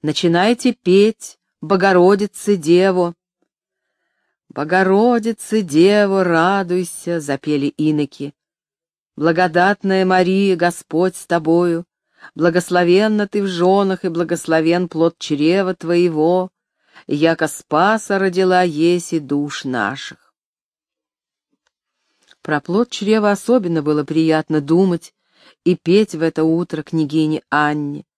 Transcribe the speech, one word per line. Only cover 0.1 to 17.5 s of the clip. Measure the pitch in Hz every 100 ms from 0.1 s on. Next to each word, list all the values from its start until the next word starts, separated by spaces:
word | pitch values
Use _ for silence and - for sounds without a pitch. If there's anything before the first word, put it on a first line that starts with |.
| 147 175 170 202 240 254
петь | - 180 190 214 - - _ _ _
Богородице | 160 190 196 180 180 202 208 - - 196
Дево". | 151 175 190 185 175 170 _ _ _ _ _ _ _ _ _ _ _ _ _
"Богородице | - 151 185 190 190 240 240 220 220 - 220
Дево, | 180 151 185 208 202 196
радуйся", — | 180 165 175 196 175 180 175 - 170 170
запели | 143 139 151 147 143
иноки. | - 151 151 143 - 143 _ _ _ _ _ _ _ _
"Благодатная | - 156 165 180 165 185 208 190 190
Мария, | 185 185 180 190 196
Господь | 175 175 - - 156 185
с | -
тобою, | - 170 156 170 175 165 175 _ _ _ -
благословенна | - 165 170 - 180 175 185 214 214 202
ты | 208
в | 196
женах, | 175 180 196 196 185
и | 185
благословен | 165 165 170 - 160 160 175 180
плод | 160 165 -
чрева | - 147 151 190 185
твоего, | 180 165 175 175 156 160 185 185 _ _ _ _ -
яко | - 143 160 165
Спаса | 156